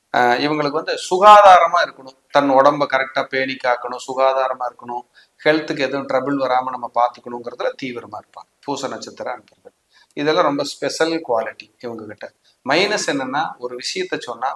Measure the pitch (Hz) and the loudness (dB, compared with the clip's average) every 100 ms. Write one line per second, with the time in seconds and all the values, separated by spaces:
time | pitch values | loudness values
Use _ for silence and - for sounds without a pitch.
0 | _ 131 123 123 147 151 143 151 170 147 | _ 0 2 2 0 -2 -2 -4 -4 -8
1 | - 180 208 208 202 180 165 175 147 - | -4 6 10 10 12 8 6 2 -2 -6
2 | 131 - _ 147 139 135 139 147 139 131 | -20 -20 _ 0 4 4 4 2 -2 -2
3 | 131 139 131 131 131 135 127 123 123 123 | -2 -6 -4 -4 -4 -4 -2 -2 -4 -12
4 | - 131 131 135 131 127 123 - 120 123 | -8 0 2 2 -2 -4 -8 -10 -14 -14
5 | - _ _ _ 151 156 156 143 131 139 | -14 _ _ _ 0 0 -2 -4 -4 -4
6 | 135 131 131 143 131 127 127 127 120 120 | -4 -4 -2 -4 0 -2 -2 -10 -6 -2
7 | 123 - 123 120 120 123 196 - 131 117 | -2 -4 -14 -12 -12 -8 -8 -6 -12 -12
8 | 107 104 - - - _ - 139 131 110 | -14 -18 -18 -20 -20 _ -10 -8 -8 -10
9 | 117 - 120 123 _ _ - _ _ _ | -14 -12 -12 -12 _ _ -20 _ _ _
10 | _ - 147 160 156 143 143 - 139 - | _ -4 -2 0 0 -2 -8 -8 -8 -2
11 | 165 165 - 113 107 104 - _ 120 117 | -2 -2 -4 -4 -4 -12 -20 _ -14 -14
12 | 107 104 - _ _ _ 127 156 202 208 | -16 -18 -20 _ _ _ -2 0 0 -2
13 | - 139 131 135 - - 123 123 - 185 | -4 -6 -6 -6 -6 -8 -12 -10 -10 -8
14 | 185 147 - 117 131 | -6 -8 -10 -8 -8